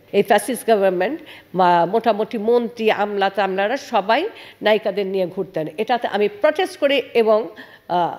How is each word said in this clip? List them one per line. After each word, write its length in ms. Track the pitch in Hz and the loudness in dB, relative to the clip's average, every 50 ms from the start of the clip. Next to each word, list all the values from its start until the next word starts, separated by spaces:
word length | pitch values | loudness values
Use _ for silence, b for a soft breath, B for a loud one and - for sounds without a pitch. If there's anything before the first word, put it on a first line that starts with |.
| _ _ | _ _
এই 100 | - 202 | 0 0
ফ্যাসিস্ট 480 | 202 - 233 214 214 - 240 - - 240 | 2 4 4 2 2 0 -6 -2 0 2
গভর্নমেন্ট, 500 | 226 202 196 190 185 175 180 226 302 330 - B B B B B - | 2 4 4 2 2 0 -2 -2 -4 -6 -12 B B B B B 0
মা-, 320 | 180 185 175 175 175 170 | 2 4 4 4 4 4
মোটামুটি 520 | 170 202 226 220 240 208 202 214 202 - 220 | 2 0 0 0 0 0 0 -2 -6 -6 -4
মন্ত্রী, 520 | 202 226 240 240 240 214 - - 220 214 | 0 2 2 2 0 -2 -4 -2 0 0
আমলা 400 | 160 - 208 208 208 202 190 196 | 0 0 -2 -4 -2 -2 -2 -2
টামলারা 460 | 196 214 196 190 185 190 196 214 262 | 0 -2 -2 -2 0 -2 -2 -2 -2
সবাই 520 | 269 - - 240 208 190 202 220 277 359 453 - B B B B B | -4 -4 -2 -2 0 2 2 0 0 0 -4 -8 B B B B B
নায়িকাদের 440 | - 208 220 208 - 214 185 196 196 | 0 2 2 2 0 -2 -4 -4 -4
নিয়ে 200 | 190 196 190 185 | -2 -2 -2 -4
ঘুরতেন। 400 | 170 180 196 185 185 - 160 156 151 - - | -4 -4 -8 -8 -6 -6 -6 -6 -6 -6 -6
এটাতে 300 | 220 - 247 233 - - | -4 -2 -2 -2 -2 -2
আমি 200 | - 202 208 202 | -2 0 0 -2
প্রটেস্ট 480 | 202 - - 302 302 381 370 370 - | 0 0 0 0 0 0 -2 -4 -4
করি 260 | - 294 285 285 269 - - - | -2 0 0 0 0 -2 0 0
এবং, 340 | 240 220 214 214 214 233 165 - B B B B B B - | 0 2 4 2 2 0 -4 -10 B B B B B B -4
আহ, 300 | 170 180 170 151 - | -2 -2 -2 -2 -4